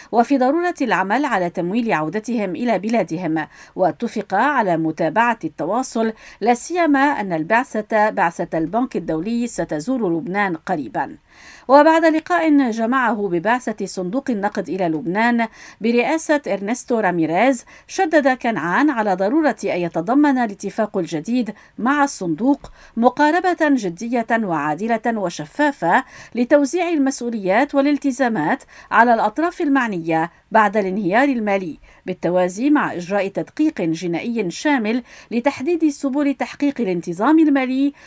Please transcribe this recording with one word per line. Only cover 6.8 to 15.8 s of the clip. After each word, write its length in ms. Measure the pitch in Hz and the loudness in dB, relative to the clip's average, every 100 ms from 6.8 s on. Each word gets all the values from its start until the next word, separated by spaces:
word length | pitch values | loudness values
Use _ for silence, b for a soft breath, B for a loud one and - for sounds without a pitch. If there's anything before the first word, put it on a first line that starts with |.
| 320 277 294 | 2 4 2
أن 260 | 240 196 | 0 -4
البعثة، 800 | 160 160 226 254 220 208 220 214 | -4 0 0 0 -6 -2 2 2
بعثة 480 | 190 170 - 170 165 | 2 0 -2 -4 -4
البنك 380 | 165 220 262 196 | -2 -2 -2 -4
الدولي، 500 | 165 160 202 233 240 | -4 -4 -2 -4 -4
ستزور 720 | - 165 151 190 262 190 165 | -4 -6 -4 -4 -2 0 -2
لبنان 380 | 165 196 196 160 | -2 -2 -2 -2
قريبًا. 600 | - 170 113 165 127 - _ B B B B | -4 -6 -4 -6 -8 -10 _ B B B B
وبعد 360 | 285 311 330 | 6 6 6
لقاء 680 | 330 311 - 349 320 285 247 | 4 2 0 0 4 4 2
جمعه 580 | 226 226 269 233 214 202 | 0 0 0 0 0 -2
ببعثة 580 | 175 196 247 240 214 190 | -2 0 0 -2 -6 -8
صندوق 440 | 190 180 254 - | -6 -4 -4 -4
النقد 380 | 214 202 208 175 | -2 -2 -4 -4
إلى 200 | 185 170 | -2 -2
لبنان 600 | 156 165 202 233 233 226 B B B | -2 -2 0 2 2 -2 B B B